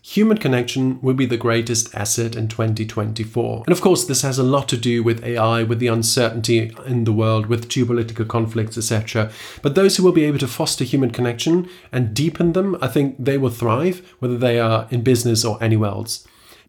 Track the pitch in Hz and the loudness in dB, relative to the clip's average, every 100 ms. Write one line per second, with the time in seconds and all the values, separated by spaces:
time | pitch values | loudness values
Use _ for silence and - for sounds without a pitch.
0 | - - 220 214 139 123 120 135 131 127 | -4 2 4 2 2 0 0 -2 -2 0
1 | 131 131 127 120 117 113 117 117 - 110 | 0 0 0 0 0 0 0 -2 -4 -6
2 | 101 - 113 117 110 - 110 110 110 - | -4 -2 -4 -4 -6 -2 -2 -2 -4 -4
3 | 107 110 110 120 117 113 - 180 185 175 | -4 -6 -6 -4 -4 -2 -2 2 4 2
4 | - 127 139 131 127 139 - 120 120 117 | 0 -2 -2 0 2 2 0 -2 0 0
5 | 113 113 120 117 110 117 113 117 120 113 | 0 -2 -2 0 2 2 0 0 0 0
6 | 113 - 117 117 113 117 113 - 131 123 | 0 2 0 0 0 2 0 -6 -4 0
7 | 113 110 110 110 104 117 117 131 120 120 | 2 2 2 0 0 -2 -2 -2 0 0
8 | 113 113 113 117 113 113 110 - 110 110 | -2 -4 -4 -2 -2 -2 -4 -4 -2 -2
9 | 107 117 107 - - - 147 139 196 196 | -2 -2 -2 -6 -18 -6 -2 4 4 4
10 | 180 175 151 139 131 - 156 - 127 135 | 4 4 2 0 -2 -2 -4 -2 0 0
11 | 131 113 123 117 160 175 180 - - 127 | 0 0 -2 -2 2 2 0 -10 -6 -2
12 | 117 104 160 - 175 175 196 180 131 147 | 0 0 0 2 2 2 0 -2 -2 0
13 | 139 131 131 139 131 110 117 117 180 180 | 0 -2 -2 0 0 0 0 2 0 -2
14 | - - 123 120 123 117 113 113 - 123 | -8 -6 -4 0 2 2 2 0 0 0
15 | 117 120 120 113 117 104 113 110 107 101 | 2 2 2 2 0 0 2 2 2 -2
16 | 101 - - _ - - | -8 -10 -14 _ -20 -20